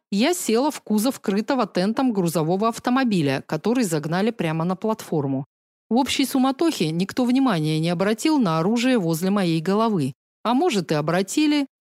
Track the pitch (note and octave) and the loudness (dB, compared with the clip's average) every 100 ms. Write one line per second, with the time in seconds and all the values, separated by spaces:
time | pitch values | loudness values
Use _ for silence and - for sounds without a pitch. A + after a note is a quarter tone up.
0 | _ G3 C4+ F4 - A3 D4 - - G#3+ | _ 0 0 0 0 0 0 -4 -2 0
1 | A3+ - - G3 A3 C4+ G#3 - F#3+ A3+ | 0 -2 -2 -2 0 -2 0 0 0 0
2 | C4 G3+ E3+ E3 D#3 F#3 A3+ A3+ - B3 | 0 0 0 0 0 0 0 -2 0 0
3 | C4 G3 C#3 C3+ - D#3 G3+ B3 G#3+ D#3 | 2 2 0 -2 -4 -4 0 0 0 -2
4 | D3+ E3+ G#3+ A3+ E3+ D#3+ E3 F#3 A3 A3 | -2 -2 -2 -2 -4 -2 -2 -2 -4 -4
5 | - D#3+ C#3 C3+ C#3 _ _ _ _ A3+ | -4 -4 -2 -4 -6 _ _ _ _ 0
6 | C4+ - C4+ C4+ C4 C4 E4+ - D#3+ E3 | 0 -2 -2 0 0 0 -2 0 -2 -2
7 | F#3+ - B3 B3+ C4 F3+ D#3 D#3 D#3+ F3 | -4 0 2 2 2 2 0 0 0 0
8 | G3 A3 D#4+ D4+ G#3 D#3+ E3+ A#3 B3 B3+ | 0 0 0 2 2 2 2 2 2 2
9 | E3 D#3+ F#3 G#3 F3+ E3 D#3 G3+ A3+ G3+ | 0 0 0 0 2 0 0 0 2 0
10 | C3+ - _ _ - B3 F4+ A3 E3 D#3 | -2 -6 _ _ -2 2 2 0 0 -2
11 | D3+ F3 G3 - D4+ D4 C#4 _ | 0 -2 0 0 2 2 -2 _